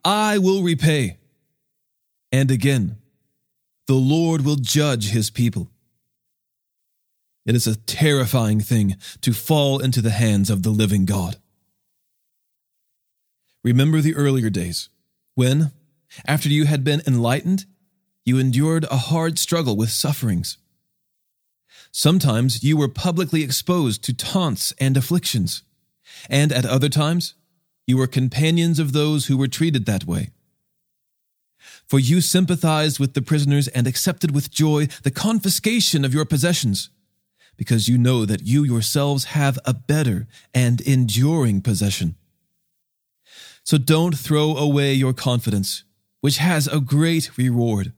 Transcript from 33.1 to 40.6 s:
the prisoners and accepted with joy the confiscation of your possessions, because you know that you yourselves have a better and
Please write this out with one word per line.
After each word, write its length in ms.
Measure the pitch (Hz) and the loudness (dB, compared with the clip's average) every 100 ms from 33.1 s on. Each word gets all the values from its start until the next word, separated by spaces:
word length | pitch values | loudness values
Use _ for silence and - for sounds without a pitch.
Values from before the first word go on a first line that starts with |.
the 80 | - | -2
prisoners 460 | 123 151 143 143 131 | -2 0 2 2 0
and 180 | 127 127 | -2 -2
accepted 460 | 131 - - 165 | -2 -4 -2 -2
with 180 | 139 - | -2 -4
joy 380 | - 156 147 151 - | 0 0 2 -2 -2
the 80 | 143 | -4
confiscation 920 | - 208 226 196 - 214 233 - 156 139 | -2 -2 0 -2 -2 0 0 0 0 0
of 80 | |
your 100 | 139 | 0
possessions, 680 | 156 147 165 170 117 98 - _ _ _ _ _ _ _ | 0 0 0 0 -2 -2 -6 _ _ _ _ _ _ _
because 320 | - 117 104 | -2 0 2
you 100 | 123 | 2
know 280 | 120 127 107 | 2 2 0
that 220 | 107 101 | -2 0
you 160 | 139 | 0
yourselves 600 | 147 117 107 147 143 143 - | 2 0 -2 -2 -2 -2 -2
have 340 | 151 139 127 | -2 0 -2
a 100 | - | -4
better 540 | 127 - 151 139 92 110 - _ | -4 -2 0 0 -2 -6 -16 _
and 280 | 127 | 0